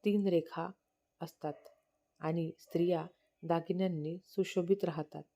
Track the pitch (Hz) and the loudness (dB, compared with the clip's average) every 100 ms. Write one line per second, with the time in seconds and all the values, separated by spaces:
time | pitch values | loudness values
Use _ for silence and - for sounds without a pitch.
0 | 208 202 196 175 160 - 175 - _ _ | 2 2 4 4 2 -6 -8 -10 _ _
1 | _ _ 165 _ 151 143 - _ _ _ | _ _ -12 _ -8 -8 -18 _ _ _
2 | _ _ 156 165 160 - - 165 175 165 | _ _ -2 -2 -2 -6 -4 2 2 2
3 | 165 _ _ _ 165 165 165 180 190 160 | -2 _ _ _ -2 0 0 0 0 0
4 | 151 180 _ - 185 190 175 196 175 156 | -4 -8 _ -2 0 0 2 2 2 -4
5 | 151 151 - | -8 -10 -16